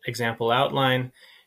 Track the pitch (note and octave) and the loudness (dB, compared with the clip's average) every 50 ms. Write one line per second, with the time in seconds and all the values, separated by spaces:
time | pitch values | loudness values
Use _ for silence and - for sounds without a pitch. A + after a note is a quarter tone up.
0 | - - A#2+ A2+ A#2+ A#2 A2+ - A#2+ A2+ A#2 B2+ C#3 C#3 C#3+ C#3 C3+ C3 B2+ B2+ | -10 -10 -6 -4 -2 -2 -2 0 0 2 2 2 2 2 2 2 2 2 2 0
1 | B2+ B2+ - _ - - - - _ | -2 -4 -10 _ -20 -20 -20 -20 _